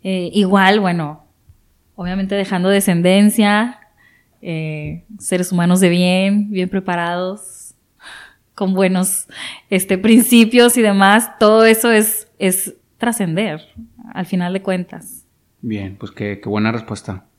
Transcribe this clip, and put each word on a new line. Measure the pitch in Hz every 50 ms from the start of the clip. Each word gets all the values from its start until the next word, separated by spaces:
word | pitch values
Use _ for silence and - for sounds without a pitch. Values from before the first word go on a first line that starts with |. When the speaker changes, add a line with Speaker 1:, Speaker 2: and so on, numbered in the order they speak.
| -
Speaker 1:
Eh, | 190 190 185 175 170 -
igual, | 208 202 185 202 196 190 190 208 214
bueno, | 202 180 175 170 156 147 156 156 _ _ _ _ _ _ _ _ _ _ _ _ _ _ _
obviamente | - 175 175 185 196 190 190 202
dejando | 202 190 190 196 175 180 190
descendencia, | 202 196 190 - 175 170 170 180 190 202 208 208 208 - 208 202 208 208 226 247 254 - _ _ _ _ _ _ _ _ _ _ _ _
eh, | - 175 165 160 160 156 156 151 151 151 156 170 - _ 214 202
seres | - - 185 180 180 -
humanos | 185 175 170 175 180 185
de | 190 175
bien, | 170 180 180 180 185 185 190 196 202 208 208 208
bien | 208 185 180 180
preparados, | - 190 190 190 175 175 170 170 175 175 185 185 196 208 - - - - - - _ _ _ _ _ _ - - - - - - _ _ _ _ _
con | - 202 185 190
buenos, | 185 196 180 185 180 185 185 - - - _ - - - - - - _ _
este, | 190 185 190 - 190
principios | 185 190 226 226 226 220 - 247 233 226 214 240 247 240 240 240
y | 254
demás, | 226 208 196 196 196 196 208 226 226 - - -
todo | 226 208 214 220 226
eso | 226 220 220 - 233
es, | 226 214 214 214 - - - _ _ _
es | 196 185 190 196 - 185 - _ _ _ _
trascender, | _ - - 220 - 202 170 160 175 220 196 151 156 - _ _ 226 233 _ _ - - - -
al | - 185
final | - 196 180 175 180 190
de | 196
cuentas. | 190 196 185 180 175 _ - 170 - - - - _ _ _ _ _ _ _ _
Speaker 2:
Bien, | - 117 107 101 98 95 98 -
pues | - 98
qué, | _ - 110 104 101 101
qué | - 104
buena | 104 107 107 113
respuesta. | 117 117 113 - 107 - - - 95 95 _ _ _